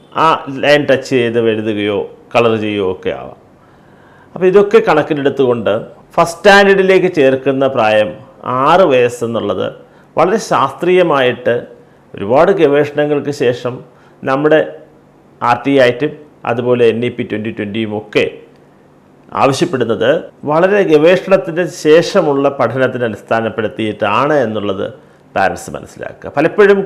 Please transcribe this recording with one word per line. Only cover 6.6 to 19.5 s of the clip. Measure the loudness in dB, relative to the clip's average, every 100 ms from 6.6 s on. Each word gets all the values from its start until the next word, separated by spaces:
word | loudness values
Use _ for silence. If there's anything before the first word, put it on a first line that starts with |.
| 6 4 4 2 2 2
ചേർക്കുന്ന | 2 2 -2 -2 -2 0
പ്രായം | 2 2 0 -4 -20 -14 -6 -2
ആറ് | 2 4 4
വയസ്സെന്നുള്ളത് | 4 2 -2 -6 -4 -2 -2 -2 -8 -20 _ _ -2
വളരെ | 0 -2 -2
ശാസ്ത്രീയമായിട്ട് | -2 -2 -2 0 2 2 2 0 -2 -2 -4 -6 -20 -20 _ _
ഒരുപാട് | -10 0 2 2 4
ഗവേഷണങ്ങൾക്ക് | 2 2 0 -2 -2 -2 -4 -2
ശേഷം | -2 -2 -6 -10 -16 _ _ -12
നമ്മുടെ | -4 -2 2 2 0 -8 -20 _ _ _ _ -6
ആർ | -2 0
ടി | 0 2
ആയിട്ടും | 2 2 -4 -8 -20 _ -6
അതുപോലെ | -4 0 2 2
എൻ | 2 -4
ഇ | -6
പി | -8
ട്വൻ്റി | -6 -8 -8
ട്വൻ്റിയും | -8 -6 -6 -6
ഒക്കെ | -4 -2 -2 -4 -20 _ _ _ _ _ _ _ _ -2
ആവശ്യപ്പെടുന്നത് | 0